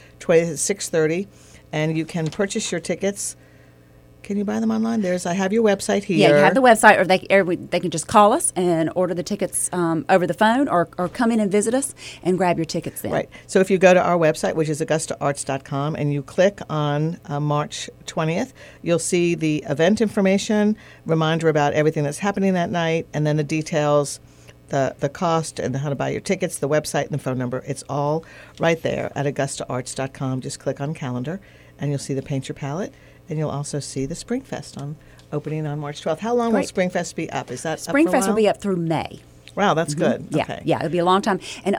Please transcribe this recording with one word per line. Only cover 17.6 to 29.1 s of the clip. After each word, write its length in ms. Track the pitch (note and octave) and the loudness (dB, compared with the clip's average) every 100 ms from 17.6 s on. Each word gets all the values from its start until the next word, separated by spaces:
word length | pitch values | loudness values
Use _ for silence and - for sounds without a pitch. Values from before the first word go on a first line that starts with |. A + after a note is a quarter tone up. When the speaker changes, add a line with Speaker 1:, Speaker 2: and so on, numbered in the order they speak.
| D3 - - - - | -2 -8 -14 -14 -10
Speaker 1:
twentieth, 440 | - D#3+ F3 B3+ - - - | -4 -2 -2 -4 -8 -20 -10
you'll 160 | D#3+ E3 | -2 0
see 380 | - F3+ F3 E3 | 0 0 2 0
the 280 | D#3 D3+ - | 0 -2 -2
event 320 | C#3+ E3+ A3 | 2 2 4
information, 760 | G#3+ G#3+ F#3+ G3 - G#3 G#3 G#3+ - - - | 2 2 2 2 2 2 2 0 -6 -12 -2
reminder 420 | D#3+ D#3 D#3+ D#3+ | 0 2 2 2
about 260 | D3+ C#3+ | 2 2
everything 300 | D3+ D3+ D#3 | 2 2 2
that's 140 | C#3+ C#3+ | -2 -2
happening 360 | G3+ G3 F#3+ F#3 | -2 0 0 0
that 160 | E3+ | 0
night, 340 | E3+ E3 E3 D#3+ | -2 0 -2 -2
and 140 | D3+ D3+ | -2 0
then 100 | D3+ | 0
the 60 | |
details, 760 | D3 D#3+ D3+ D#3+ D3 D3 C#3+ - - - - - - | 0 -4 -2 0 2 2 2 -4 -16 -20 -20 -20 -6
the, 260 | C#3 C3 - | -2 -2 -2
the 80 | F#3 | -6
cost 500 | - F3 E3 D#3 - | -2 0 0 -2 -6
and 160 | - C3+ | -4 -4
how 140 | D3 | -4
to 60 | C3+ | -4
buy 140 | C3+ | -4
your 120 | - | -4
tickets, 360 | - F#3 F3 - | -4 -2 -2 -4
the 100 | C#3 | -2
website 360 | D3+ - D#3 | 0 0 -4
and 80 | C#3 | -4
the 60 | C#3+ | -4
phone 180 | C3 B2+ | -4 -4
number. 240 | B2 B2+ - | -4 -6 -6
It's 160 | C3+ - | -10 -6
all 380 | C3+ D3 D#3 - - - - | -4 -2 -2 -6 -16 -20 -4
right 220 | E3 E3 | 0 0
there 300 | - - - | -2 -4 -4